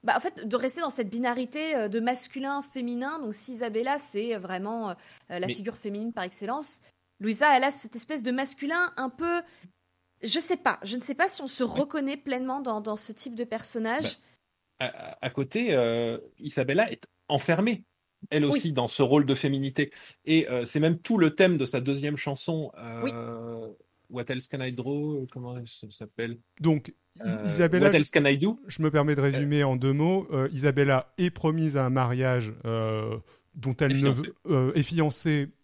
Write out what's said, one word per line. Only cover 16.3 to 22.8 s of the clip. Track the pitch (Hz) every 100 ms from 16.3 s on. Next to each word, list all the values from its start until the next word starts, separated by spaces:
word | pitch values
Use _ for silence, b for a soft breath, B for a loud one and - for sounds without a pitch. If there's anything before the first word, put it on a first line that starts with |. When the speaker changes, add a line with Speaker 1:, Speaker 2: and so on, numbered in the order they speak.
| _
Speaker 2:
Isabella | 151 - 127 151 226
est | - - _ _
enfermée, | 147 - 165 214 226 - _ _ _ -
elle | 151
Speaker 1:
Oui. | 147
Speaker 2:
aussi, | 139 165
dans | 135 117
ce | -
rôle | 135 147 139
de | 135
féminité. | 147 139 135 131 143 B B B
Et, | - 160 147
euh, | 123
c'est | 117 151
même | 156 170
tout | - 226
le | 160 151
thème | 190 170
de | 131
sa | 135
deuxième | 135 139 147 143
chanson, | - 139 - 160 143
euh, | -